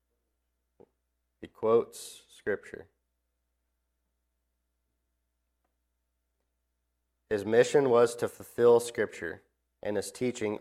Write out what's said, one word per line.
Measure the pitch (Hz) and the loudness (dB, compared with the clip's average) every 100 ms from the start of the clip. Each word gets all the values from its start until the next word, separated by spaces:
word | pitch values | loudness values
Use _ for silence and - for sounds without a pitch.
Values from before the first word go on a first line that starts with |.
| _ _ _ _ _ _ _ _ _ _ _ _ _ _ | _ _ _ _ _ _ _ _ _ _ _ _ _ _
He | - | -20
quotes | _ 110 117 - - - - _ - | _ 2 2 0 -10 -20 -20 _ -12
Scripture. | - 98 - - - _ _ _ _ _ _ _ _ _ _ _ _ _ _ _ _ _ _ _ _ _ _ _ _ _ _ _ _ _ _ _ _ _ _ _ _ _ _ _ _ _ _ _ - | -8 -8 -8 -20 -20 _ _ _ _ _ _ _ _ _ _ _ _ _ _ _ _ _ _ _ _ _ _ _ _ _ _ _ _ _ _ _ _ _ _ _ _ _ _ _ _ _ _ _ -8
His | 107 | -6
mission | 98 113 123 151 135 | 2 2 4 2 4
was | 117 120 - | 4 2 0
to | 107 | -8
fulfill | - 104 - 120 120 | -8 -12 2 4 4
Scripture, | 117 117 104 - 82 92 _ _ _ _ | 2 -4 -6 -6 -12 -12 _ _ _ _
and | - 101 | -8 -6
his | - | -6
teaching | - 127 117 107 107 | -6 -6 -4 -6 -6